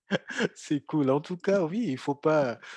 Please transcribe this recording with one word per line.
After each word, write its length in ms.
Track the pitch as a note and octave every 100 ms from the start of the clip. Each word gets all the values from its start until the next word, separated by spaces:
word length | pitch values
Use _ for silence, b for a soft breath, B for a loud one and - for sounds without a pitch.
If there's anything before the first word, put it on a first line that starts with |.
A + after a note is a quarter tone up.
| - G3
<laughs> 340 | - - A3+
C'est 260 | - - D3 -
cool. 240 | D#3 C3+
En 100 | C#3
tout 160 | D#3+ F3+
cas, 280 | - G3
oui, 200 | D#3+ G3+ A3
il 100 | C3
faut 160 | -
pas, 440 | C#3 D#3 D#3 C3 A2+ B